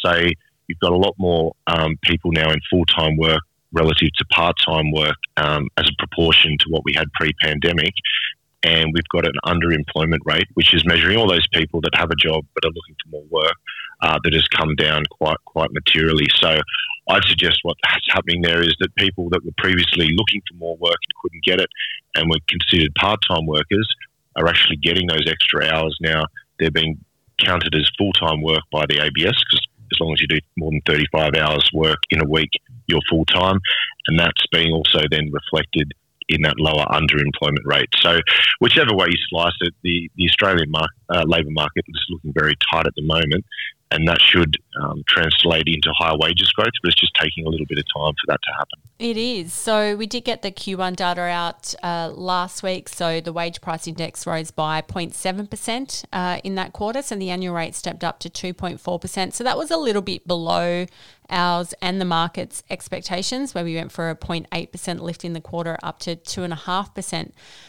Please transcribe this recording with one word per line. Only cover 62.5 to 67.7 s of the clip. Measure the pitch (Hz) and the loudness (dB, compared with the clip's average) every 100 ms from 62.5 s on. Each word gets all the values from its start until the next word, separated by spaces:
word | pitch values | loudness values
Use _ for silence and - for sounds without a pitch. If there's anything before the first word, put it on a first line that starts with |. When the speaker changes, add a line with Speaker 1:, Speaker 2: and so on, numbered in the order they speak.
| - - | -12 -12
Speaker 2:
expectations, | 190 - 185 180 175 - 254 269 | -12 -10 -12 -8 -6 -6 -6 -6
where | - 170 | -6 -6
we | 165 | -6
went | 165 | -8
for | - 165 | -8 -8
a | 160 | -8
point | - 170 160 | -8 -8 -8
eight | 170 165 | -10 -10
percent | - - 170 | -10 -10 -8
lift | 170 170 175 | -8 -10 -10
in | |
the | 165 | -10
quarter, | - 170 165 165 | -10 -8 -8 -8
up | 165 - | -10 -10
to | - 170 | -10 -10
two | - - | -10 -8
and | 180 | -8
a | 160 | -8
half | - 185 202 - | -6 -6 -6 -10
percent | 185 165 - - - - - | -8 -8 -10 -16 -20 -20 -20